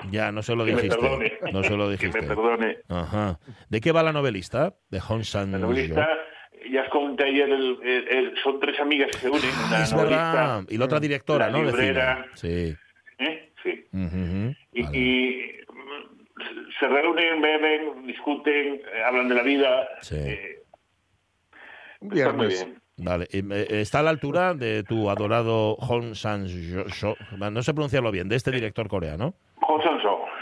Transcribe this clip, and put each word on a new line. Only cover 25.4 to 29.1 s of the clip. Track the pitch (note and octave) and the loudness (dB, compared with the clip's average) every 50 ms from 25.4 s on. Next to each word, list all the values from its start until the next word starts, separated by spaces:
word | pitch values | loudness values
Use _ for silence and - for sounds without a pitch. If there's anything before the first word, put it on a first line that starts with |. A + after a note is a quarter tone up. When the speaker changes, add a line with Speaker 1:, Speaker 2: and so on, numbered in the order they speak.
| A2+ A2+ A2+ A2 A2 A2 G#2+ | 2 2 2 2 2 2 0
Speaker 1:
Hong | - B2+ B2 A#2+ A#2+ A#2+ A#2 G#2 | -2 -2 -2 0 -2 -2 -4 -8
Sang-soo? | - - G#2+ G#2 G2+ F#2+ F2+ F2+ F2 E2 E2+ F2+ F#2+ F#2+ G2 F#2 - G2+ G#2 G#2+ - G#2 - G#2 | -6 -4 -4 -4 -4 -4 -6 -6 -8 -8 -6 -6 -6 -6 -6 -6 -4 -4 -4 -4 -4 -10 -14 -8
No | F#2+ G2+ G#2 G#2 B2 A#2+ | -6 -6 -4 -2 -2 -2
sé | - C#3+ | -2 -2
pronunciarlo | D3+ D3 B2+ C3+ C3 A#2+ A2 | -2 -2 0 0 0 0 0
bien, | G2 F2+ F2+ G2 | -2 -2 -2 0
de | A#2 | -2
este | B2+ - C3+ | 0 0 -2
director | B2+ B2+ A2+ G#2 - A#2+ G#2+ | -2 -2 -4 -4 -4 -4 -4
coreano. | G2 G2+ F#2 E2 D2+ | -2 -2 -4 -2 -4